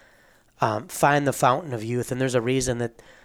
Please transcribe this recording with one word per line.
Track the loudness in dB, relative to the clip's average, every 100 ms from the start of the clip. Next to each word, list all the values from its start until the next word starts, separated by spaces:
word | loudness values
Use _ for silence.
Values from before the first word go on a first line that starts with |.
| _ _ _ _ _ -2
um, | -2 -2 -6
find | 0 2 4 2
the |
fountain | 2 2 2 -2
of | -6
youth. | -4 -4 -4
And | -2
there's | 0
a | 0
reason | 0 0 0 -2
that, | -4 -8 -20 -20